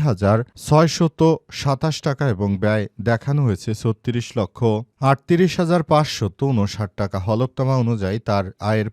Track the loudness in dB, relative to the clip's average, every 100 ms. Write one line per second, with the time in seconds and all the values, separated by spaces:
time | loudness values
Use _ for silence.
0 | 0 2 2 2 0 -10 2 4 4 2
1 | 0 2 2 2 -4 -6 -4 -2 -2 -2
2 | -4 -2 -2 0 -2 0 0 0 -4 -4
3 | -2 -2 0 0 0 0 -4 -4 -4 -2
4 | -4 -4 -4 -4 -4 0 0 0 -4 _
5 | 0 0 0 2 2 0 0 0 2 0
6 | 0 -2 -6 -2 -2 0 -2 -4 -8 -6
7 | -6 -4 -2 -2 -2 -2 -2 0 0 -2
8 | -2 -4 -2 -2 -2 -4 -2 0 -2